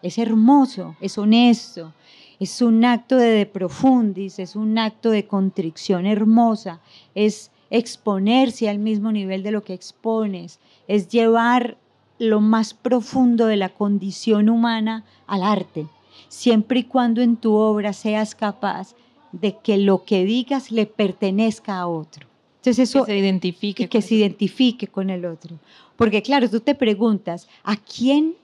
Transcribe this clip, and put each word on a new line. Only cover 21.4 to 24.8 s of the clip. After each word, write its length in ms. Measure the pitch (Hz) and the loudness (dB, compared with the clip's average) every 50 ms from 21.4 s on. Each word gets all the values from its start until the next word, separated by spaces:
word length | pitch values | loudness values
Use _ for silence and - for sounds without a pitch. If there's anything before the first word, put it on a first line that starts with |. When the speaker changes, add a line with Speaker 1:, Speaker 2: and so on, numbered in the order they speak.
| 220 226 214 - _ - 202 185 | 0 -2 -2 -6 _ -10 -8 -8
Speaker 1:
a 100 | 180 175 | -6 -6
otro. 400 | 170 160 151 156 - - - _ _ _ _ _ _ _ | -8 -8 -10 _ -20 -20 -20 _ _ _ _ _ _ _
Entonces 320 | _ 254 240 202 254 226 | _ 0 2 2 2 2
eso 160 | - 277 254 | 2 0 0
Speaker 2:
Que 80 | 214 208 | 0 0
se 40 | 202 | 0
identifique 680 | 196 196 190 185 170 185 165 _ - 208 190 - 240 | 0 0 0 0 -2 -4 -6 _ -8 -8 -6 -6 -6
Speaker 1:
y 40 | 175 | -2
que 100 | - 233 | -2 -2
Speaker 2:
con 40 | |
Speaker 1:
se 140 | 202 208 226 | -2 0 2
Speaker 2:
el 60 | 220 | 2
otro. 40 | 208 | 2
Speaker 1:
identifique 600 | 202 - - 208 190 - - 254 247 233 247 | 0 0 -2 -4 -4 0 2 0 0 0 -2